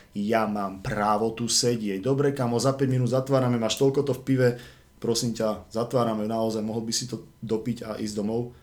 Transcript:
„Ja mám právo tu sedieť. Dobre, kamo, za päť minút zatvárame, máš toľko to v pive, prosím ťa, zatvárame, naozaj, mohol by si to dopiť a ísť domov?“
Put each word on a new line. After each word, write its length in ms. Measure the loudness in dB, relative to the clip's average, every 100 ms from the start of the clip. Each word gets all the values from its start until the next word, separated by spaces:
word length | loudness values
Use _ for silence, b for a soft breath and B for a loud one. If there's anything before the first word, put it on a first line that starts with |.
| B -4
„Ja 320 | 2 2 2
mám 320 | -2 -4 -6
právo 560 | -6 0 2 4 2 -2
tu 160 | -2
sedieť. 480 | 2 2 0 -2 -2
Dobre, 320 | 0 2 2
kamo, 240 | 0 0 2
za 160 | 2 2
päť 160 | 2 2
minút 160 | 2
zatvárame, 480 | 0 2 2 4 2
máš 160 | 0 2
toľko 320 | 2 4 0
to 80 | -2
v 80 | 0
pive, 240 | 4 4 2 B B B _
prosím 400 | -2 0 0 0
ťa, 320 | -2 -2 -6
zatvárame, 560 | -6 -2 2 2 0 -2
naozaj, 400 | 0 0 0 -2
mohol 160 | -4
by 160 | -4 -4
si 80 | -6
to 240 | -8 -12 -12 -4
dopiť 400 | -2 -2 -6 -6
a 60 | -6
ísť 160 | -6 -4
domov?“ 400 | -2 -2 -4 b